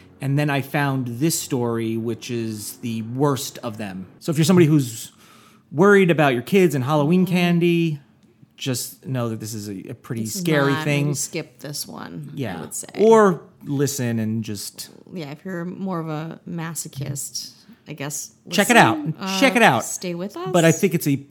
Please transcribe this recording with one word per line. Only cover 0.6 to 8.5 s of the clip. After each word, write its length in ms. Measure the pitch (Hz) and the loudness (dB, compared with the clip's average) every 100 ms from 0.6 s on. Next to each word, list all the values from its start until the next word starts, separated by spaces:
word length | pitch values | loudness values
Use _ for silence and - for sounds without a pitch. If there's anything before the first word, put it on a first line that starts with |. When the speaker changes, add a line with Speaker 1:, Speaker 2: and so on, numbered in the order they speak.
Speaker 1:
found 460 | 135 151 143 135 123 117 | -2 0 0 0 -2 -2
this 180 | 160 160 | 0 0
story, 560 | - 135 120 117 113 113 | -2 -2 0 0 -2 -2
which 340 | 113 113 - | -4 -6 -6
is 460 | 120 113 107 104 - | -4 -4 -6 -10 -10
the 260 | 123 113 | -8 -6
worst 560 | 110 120 147 139 - - | -6 0 0 0 -4 -10
of 180 | 120 107 | -10 -8
them. 300 | 104 92 92 - | -8 -10 -14 -10
So 120 | - | -4
if 60 | 151 | 2
you're 80 | 156 | 6
somebody 200 | 185 156 | 6 8
who's 460 | 156 123 113 - - - - _ _ _ | 6 2 -4 -14 -20 -20 -20 _ _ _
worried 400 | 143 196 202 185 | 2 6 8 6
about 220 | 156 147 | 4 4
your 80 | 123 | 2
kids 320 | 123 196 180 | 2 4 4
and 100 | 139 | 4
Halloween 420 | 127 151 143 185 185 | 0 2 4 4 2
Speaker 2:
Mm-hmm. 80 | 180 | 2
Speaker 1:
candy, 640 | 175 175 175 170 165 147 - _ _ _ _ | 2 2 2 2 0 -2 -8 _ _ _ _